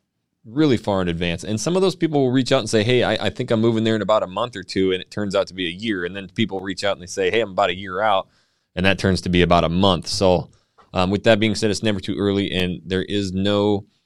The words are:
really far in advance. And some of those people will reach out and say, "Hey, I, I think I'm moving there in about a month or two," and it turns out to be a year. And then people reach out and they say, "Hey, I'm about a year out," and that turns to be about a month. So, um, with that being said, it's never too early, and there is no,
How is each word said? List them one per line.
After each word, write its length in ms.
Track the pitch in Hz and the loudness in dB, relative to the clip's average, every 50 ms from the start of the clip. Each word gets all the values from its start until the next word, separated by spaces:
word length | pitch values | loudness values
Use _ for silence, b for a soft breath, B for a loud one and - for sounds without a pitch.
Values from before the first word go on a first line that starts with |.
| _ _ _ _ _ _ _ _ _ | _ _ _ _ _ _ _ _ _
really 340 | 113 110 143 156 147 123 104 | -8 -2 2 2 4 2 2
far 220 | - - 101 95 | 2 0 0 0
in 60 | 92 87 | 0 0
advance. 360 | 82 82 90 87 85 82 - | -2 -2 -2 -2 -4 -4 -4
And 160 | 92 107 104 | -6 -4 -4
some 160 | - 160 175 | -2 -2 0
of 60 | 190 | 0
those 120 | 190 185 170 | 0 0 0
people 280 | - - 165 156 143 | 0 -2 0 2 0
will 100 | 135 127 | 2 2
reach 180 | 123 135 123 117 | 2 0 2 2
out 100 | 135 135 | 0 0
and 80 | 107 113 | 0 2
say, 140 | - 110 | 2 2
"Hey, 220 | 104 113 127 123 101 | 2 4 2 2 2
I, 220 | 87 110 - - | 2 0 -2 -2
I 40 | 101 | -4
think 200 | - - 127 123 | -4 -6 -4 -2
I'm 100 | 120 110 | 0 2
moving 240 | 110 120 117 110 110 | 2 2 2 2 0
there 100 | 110 113 | 0 0
in 80 | 107 | 0
about 200 | 101 101 107 107 | 0 2 2 2
a 40 | 95 | 0
month 300 | 90 92 101 117 123 113 | -2 -4 -6 -6 -6 -6
or 80 | 98 90 | -12 -12
two," 260 | - - 98 95 95 | -4 -2 0 2 2
and 80 | 92 92 | 0 -2
it 100 | - - | -4 -8
turns 240 | - 104 104 101 90 | -8 -6 -6 -2 -2
out 100 | 98 95 90 | -2 -2 -2
to 60 | 90 | -4
be 120 | 95 92 | -6 -6
a 40 | 85 | -6
year. 340 | 90 92 110 117 104 90 87 | -6 -6 -4 -4 -4 -4 -4
And 120 | 87 92 | -6 -8
then 120 | 98 98 92 | -10 -12 -8
people 320 | - - 113 98 98 95 | -4 -2 -2 -2 -2 -6
reach 220 | 92 98 92 - | -8 -8 -6 -4
out 100 | - 101 | -2 -4
and 100 | 95 - | -4 -4
they 40 | 87 | -8
say, 240 | 85 - 98 95 90 | -8 -4 -2 0 2
"Hey, 100 | 98 113 | 2 2
I'm 100 | 113 101 | 0 0
about 200 | 92 98 101 92 | 0 0 0 0
a 60 | 87 | -2
year 240 | 92 98 98 92 95 | -4 -8 -8 -4 -2
out," 280 | 107 110 101 95 92 - _ _ _ _ _ _ _ _ _ | 0 2 2 0 -2 -4 _ _ _ _ _ _ _ _ _
and 100 | 92 90 | 0 0
that 140 | 98 95 - | 0 2 2
turns 220 | - 98 92 87 | 2 0 0 0
to 80 | - - | 0 0
be 140 | 87 87 | 2 4
about 200 | 85 85 87 85 | 4 6 6 4
a 60 | 82 80 | 4 2
month. 400 | 82 90 98 98 90 80 - - | 2 2 4 4 2 2 -2 -6
So, 420 | - - 98 92 90 85 76 b b b b b b b b b | -2 2 4 4 4 2 0 b b b b b b b b b
um, 180 | - 95 90 92 | -2 -2 0 0
with 140 | 101 101 - | 0 2 4
that 140 | 117 113 101 | 4 4 4
being 160 | 110 110 101 | 4 0 0
said, 160 | - 113 107 | 0 0 -2
it's 120 | 98 - | -2 0
never 180 | - 110 101 95 | -2 -2 -2 -2
too 160 | - - 101 | -4 -6 -4
early, 340 | 73 101 101 98 101 98 - | -2 0 0 0 0 0 0
and 300 | - 92 92 90 87 - - | -2 -2 -2 -2 -4 -6 -6
there 180 | 85 95 92 | -4 -4 -4
is 300 | 92 - 101 104 101 95 | -2 -2 -4 -4 -4 -4
no, 540 | 92 95 95 101 104 101 101 104 104 98 104 - _ _ _ | -4 -2 0 0 2 2 2 2 0 0 -4 -8 _ _ _